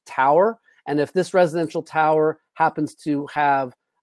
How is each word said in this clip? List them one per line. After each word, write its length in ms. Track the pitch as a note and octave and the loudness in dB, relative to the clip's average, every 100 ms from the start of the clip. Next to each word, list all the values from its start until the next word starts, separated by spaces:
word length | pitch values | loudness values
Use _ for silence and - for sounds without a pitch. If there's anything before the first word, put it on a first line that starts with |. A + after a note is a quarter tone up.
| - | -8
tower. 540 | - C#3 D#3 G#3+ A3 _ _ - | 0 2 4 2 -2 _ _ -6
And 120 | D3 | -4
if 120 | C#3+ | -2
this 200 | F#3 F3 | -2 0
residential 500 | F#3+ F3 E3 D#3+ E3+ | 2 2 0 -4 -6
tower 560 | D#3 D#3+ D#3 D#3 D#3 D#3 _ | -6 -2 2 2 0 -2 _
happens 420 | - D#3+ D#3 D3 - D#3 | -2 -2 0 -6 -6 -6
to 220 | C#3+ C#3+ | -6 -6
have 400 | D3 C#3+ C3+ B2+ - _ _ | -2 0 0 -2 -10 _ _